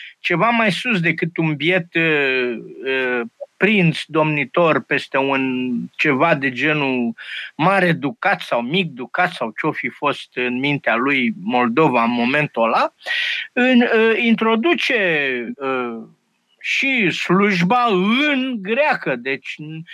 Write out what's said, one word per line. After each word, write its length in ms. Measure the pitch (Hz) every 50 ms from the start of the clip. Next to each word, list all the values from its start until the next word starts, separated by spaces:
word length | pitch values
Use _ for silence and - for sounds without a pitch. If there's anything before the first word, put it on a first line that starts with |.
| - - - _
ceva 300 | - - 175 165 190 233
mai 220 | 240 233 226 208
sus 280 | 170 - - 254 226 185
decât 380 | 165 170 160 165 - 165 -
un 180 | - 165 156 151
biet, 400 | 139 143 165 185 185 175 180 -
e, 40 | 170
e, 1200 | 165 160 156 147 143 135 131 131 123 123 117 110 113 - - - 120 135 131 131 131 127 123 120 117 117 - - - - _
prinț 420 | - 190 196 220 202 175 160 147 - -
domnitor 760 | - 147 160 156 156 151 147 135 120 - 175 175 160 147 135
peste 360 | 117 - 147 135 - - -
un 540 | 135 135 139 135 135 135 131 127 127 127 127 120 117 120 123 -
ceva 400 | - - 156 139 127 156 170 160
de 160 | 143 135 135
genul 600 | 127 120 135 156 151 151 143 135 131 127 120 117 113 - - - - - - - -
mare 360 | - 147 180 196 196 180 175
ducat 500 | 160 131 127 143 - - - 190 196 -
sau 200 | - - - 120
mic 260 | 117 123 151 196 185 156
ducat 420 | 135 120 127 - - 170 180 170
sau 220 | 170 - 127 113 - -
ce-o 120 | - 156
fi 180 | 135 - - 123
fost 400 | - - 147 143 131 - - - _
în 260 | 127 127 123 123 123
mintea 360 | 135 143 143 135 - 120 113
lui 380 | 117 127 139 143 135 123 117 107 104 87
Moldova 600 | 107 127 123 123 117 117 147 160 147 123 120 117
în 80 | 117
momentul 520 | 120 120 120 120 139 151 151 147 - 117 113
ăla, 300 | 113 123 214 269 320 - _ - - - - - - - - - - -
în, 280 | 254 247 254 262 240
e, 60 | 240 233 226 220 226 226 226
introduce, 760 | 220 240 233 226 - 220 220 226 220 226 339 349 226 - - 269 226 196 180 165 147 143 135 127 123 120 113 123 -
e, 40 | 139 135 131 127 123 120 117 113 113 110 - _ _ _ _ _ _ _ _ _
și 500 | - - - - - 269 269 247 208 160
slujba 760 | - - - - 175 190 202 208 196 175 175 180 247 247 240 240 202 180 185 208 226 262 294 302
în 300 | 285 262 254 262 254 220
greacă, 540 | 185 190 226 262 302 302 254 - - 160 135
deci 380 | 123 120 135 135 123 - - -
n-, 220 | - 151 151 156 160 165 -